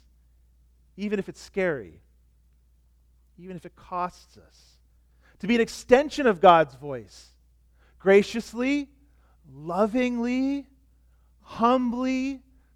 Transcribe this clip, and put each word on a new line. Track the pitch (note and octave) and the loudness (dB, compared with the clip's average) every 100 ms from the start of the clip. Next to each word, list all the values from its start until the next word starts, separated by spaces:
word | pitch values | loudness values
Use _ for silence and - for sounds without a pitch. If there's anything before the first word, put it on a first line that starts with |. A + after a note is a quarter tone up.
| _ _ _ _ _ _ _ _ _ - | _ _ _ _ _ _ _ _ _ -10
even | G3+ G#3 | -6 -4
if | F3+ | -6
it's | - | -12
scary, | - G3 F#3 C#3 F2+ D#2+ _ _ _ _ _ _ _ _ _ _ _ _ _ - | -12 -4 -4 -4 -10 -20 _ _ _ _ _ _ _ _ _ _ _ _ _ -20
even | F3+ | -16
if | F3+ | -16
it | F3 _ | -16 _
costs | - F3+ F3+ - - - | -12 -8 -8 -10 -20 -20
us. | - _ _ _ _ _ _ _ _ _ | -20 _ _ _ _ _ _ _ _ _
To | F#3+ | -2
be | |
an | A#3 | 0
extension | A3+ - - B3+ D4+ - C4 | 0 -4 2 2 2 -2 0
of | E3+ | 4
God's | F#3+ E3 D3+ | 8 8 4
voice, | B2+ C#3+ B2+ G#2 - - _ _ _ _ _ _ _ | -4 -14 -14 -14 -20 -20 _ _ _ _ _ _ _
graciously, | F#3+ G3+ G3+ A#3 - A3+ C4 C#4+ C#4 _ _ _ _ _ D3 | 4 6 4 -4 -10 -6 -4 -4 -6 _ _ _ _ _ -20
lovingly, | C3 D#3+ F3 G#3+ B3 B3 A#3+ A#3+ B3+ C4+ C#4 C4+ _ _ _ _ _ _ _ | -18 -8 -2 -2 0 -2 -2 -4 -2 -2 -4 -10 _ _ _ _ _ _ _
humbly | - - A#3 C4 B3 A#3+ C4 C4 C4 C4+ _ _ _ | -16 -2 0 0 -2 -4 -4 -4 -6 -10 _ _ _